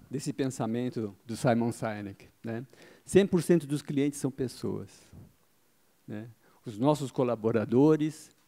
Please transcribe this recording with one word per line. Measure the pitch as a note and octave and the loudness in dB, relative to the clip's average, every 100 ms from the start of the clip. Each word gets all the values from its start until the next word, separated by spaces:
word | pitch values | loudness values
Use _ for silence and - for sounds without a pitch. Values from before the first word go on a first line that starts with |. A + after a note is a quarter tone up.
| - | -12
desse | B2+ D3 | -8 -6
pensamento | - C3+ - A2+ A#2 B2 B2 G#2+ F#2+ | -4 -4 -2 -4 -2 -4 -4 -8 -8
do | - A2 | -12 -2
Simon | C#3 A#2 A#2 | 2 4 2
Sinek, | - A2+ G#2 G2+ G2+ - _ | -2 -6 -6 -10 -14 -20 _
né? | A2+ A2+ C3 - - - | -10 -10 -10 -18 -20 -20
Cem | - F3+ G3+ | 2 4 4
por | F3+ | 2
cento | - F3 C#3 | 4 2 2
dos | C#3+ | -6
clientes | - C#3+ C#3+ - | -2 -2 0 -2
são | C3+ | -6
pessoas, | B2+ B2+ - G#2+ G#2 G2 - - - - _ _ _ _ _ _ _ - | -4 -8 -6 -6 -6 -10 -18 -20 -20 -20 _ _ _ _ _ _ _ -16
né? | G#2+ A#2 A2+ _ _ - | -14 -14 -18 _ _ -14
Os | G2+ | -2
nossos | C3+ D3 C3 | 0 0 -2
colaboradores, | - B2 A2+ A2 A2 G#2 A#2+ D3+ D#3 D3+ - - _ | -2 0 0 0 0 2 6 6 6 0 -6 -18 _